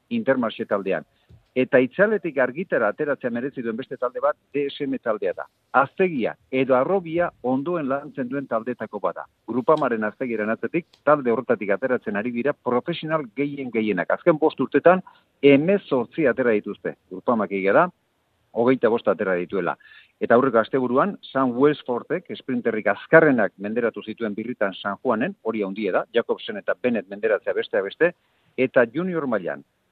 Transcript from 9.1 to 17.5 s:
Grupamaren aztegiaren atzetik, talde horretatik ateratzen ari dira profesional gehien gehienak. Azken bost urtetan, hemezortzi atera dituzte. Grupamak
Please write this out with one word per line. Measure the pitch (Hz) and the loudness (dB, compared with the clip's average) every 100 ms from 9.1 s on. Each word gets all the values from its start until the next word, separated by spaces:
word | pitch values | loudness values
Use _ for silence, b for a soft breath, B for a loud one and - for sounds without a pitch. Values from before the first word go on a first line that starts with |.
| 82 76 _ - | -6 -12 _ -6
Grupamaren | 117 120 156 135 113 | -2 2 2 2 -2
aztegiaren | 107 - 131 110 107 | -4 -6 -6 -4 -2
atzetik, | 110 117 165 - _ | -4 -4 -4 -6 _
talde | - 147 123 | 2 2 2
horretatik | 113 120 110 98 | 0 0 -2 0
ateratzen | 98 131 123 - 202 | -2 0 -2 -4 -4
ari | 214 | -4
dira | 120 131 | -4 -4
profesional | 147 - 123 143 170 156 156 127 | -4 -2 -2 -2 -6 -4 -4 -4
gehien | - 143 143 131 | -6 -6 -6 -4
gehienak. | 113 110 92 82 | -2 0 0 0
Azken | 95 - 156 | 0 2 2
bost | 156 - | 2 0
urtetan, | 127 143 165 185 - b b _ | 0 4 6 6 2 b b _
hemezortzi | 139 139 160 196 - - 110 - 147 | 6 6 6 0 0 -2 -2 0 0
atera | 117 123 | 2 2
dituzte. | 107 104 98 87 78 - | 0 -2 -8 -8 -10 -14
Grupamak | 92 - 117 95 | -8 -2 0 0